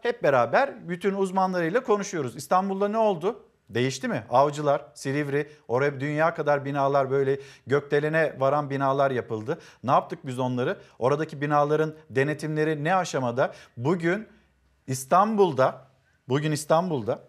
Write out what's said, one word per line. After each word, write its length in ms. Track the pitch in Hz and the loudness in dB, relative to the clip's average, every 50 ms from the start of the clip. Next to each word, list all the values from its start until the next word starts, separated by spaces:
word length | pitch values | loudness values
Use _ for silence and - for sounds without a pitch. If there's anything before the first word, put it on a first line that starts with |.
| - | -4
hep 200 | 240 240 - 170 | -4 -2 0 2
beraber 640 | 151 135 123 120 120 156 226 277 - 254 226 165 165 | 4 4 4 4 4 4 2 2 0 -2 -8 -10 -8
bütün 260 | 175 175 - 196 190 | -6 -4 -2 -2 0
uzmanlarıyla 680 | 196 190 185 185 196 185 190 185 180 170 160 190 254 247 | 0 -2 -2 0 0 0 0 0 0 0 0 0 0 0
konuşuyoruz. 540 | - 208 202 185 - - 160 135 120 110 | 2 0 0 0 -2 -4 -4 -4 -6 -6
İstanbul'da 520 | 135 - - 185 185 196 196 190 190 202 202 | -8 -4 0 2 2 2 0 -2 -2 -2 0
ne 100 | 214 226 | 0 2
oldu? 420 | 220 208 196 156 160 202 240 - - _ _ _ _ - | 2 2 0 0 -2 -4 -6 -6 -10 _ _ _ _ -6
Değişti 380 | 101 117 123 135 131 - - 240 | -2 -2 0 -2 -2 -4 -4 -4
mi? 160 | 196 123 101 - | -4 -4 -2 2
Avcılar, 540 | 120 127 143 151 143 151 151 143 139 - - - - | 4 4 4 4 2 0 0 0 0 0 -2 -8 -16
Silivri, 560 | - - 139 135 147 151 143 139 147 151 147 - - _ - | -10 -6 -4 -2 -2 -2 -2 -2 -2 -2 -4 -8 -18 _ -2
oraya 320 | 117 127 143 147 143 127 | 0 0 0 0 -2 -2
dünya 340 | 139 151 147 151 160 170 156 | -4 -4 0 0 0 0 0
kadar 300 | 160 147 143 143 139 131 | 0 0 0 0 0 0
binalar, 460 | 139 143 143 139 139 143 143 135 127 | -2 -2 0 0 2 2 2 2 2
böyle 300 | 135 139 139 135 139 135 135 - - - _ | 0 0 0 0 -2 -2 -6 -12 -20 -16 _
gökdelene 680 | 117 131 147 143 143 147 143 147 151 160 160 156 139 - 127 | -2 0 0 0 0 0 0 0 2 2 0 0 0 0 0
varan 320 | 131 135 143 147 147 135 | 0 2 2 0 0 -2
binalar 400 | 139 135 139 135 135 139 139 135 | -2 -2 0 0 2 2 2 0
yapıldı. 480 | 131 117 - - 113 110 107 131 170 165 - - - _ - | 0 -2 -4 -4 -6 -6 -6 -6 -8 -8 -10 -16 -18 _ -2
Ne 60 | 120 | 0
yaptık 280 | 147 185 185 - 185 - - | 2 2 0 -2 -8 -12 -12
biz 120 | 135 127 127 | -10 -6 -4
onları? 400 | 131 127 127 123 123 160 208 - - - _ - | -4 -2 -2 -2 -2 -2 -4 -6 -10 -20 _ -2
Oradaki 420 | 117 131 143 147 160 156 156 139 | 0 0 0 0 -2 -6 -8 -6
binaların 540 | 143 151 147 147 147 147 151 151 156 156 156 - - - | -2 0 2 2 2 2 2 0 0 -2 -4 -10 -14 -4
denetimleri 720 | 104 135 139 147 151 - 165 151 156 151 156 156 156 147 143 | 0 0 2 2 0 -4 -4 -4 -2 0 0 0 0 -2 -2
ne 100 | 165 190 | 0 0
aşamada? 580 | 185 175 - - 139 131 120 120 131 156 190 - - - - _ | 0 0 -2 -2 -2 -2 -2 0 0 0 -2 -2 -8 -20 -20 _
Bugün 520 | - 117 147 196 175 165 170 185 220 220 - - _ _ _ _ _ _ _ _ _ _ | -4 -2 0 0 0 0 0 -2 -2 -4 -10 -20 _ _ _ _ _ _ _ _ _ _
İstanbul'da, 1000 | - 131 131 - - 170 180 208 214 226 202 196 175 135 127 131 165 - - - _ _ _ _ _ _ _ _ - | -8 -8 -8 -2 2 4 4 4 4 4 2 2 4 4 2 2 2 0 -4 -14 _ _ _ _ _ _ _ _ -4
bugün 240 | 127 151 147 156 151 | -2 -2 0 -2 -2
İstanbul'da 680 | 139 - - 156 165 180 185 156 127 104 113 147 - - | -2 0 2 2 2 2 0 -4 -4 -4 -4 -4 -6 -8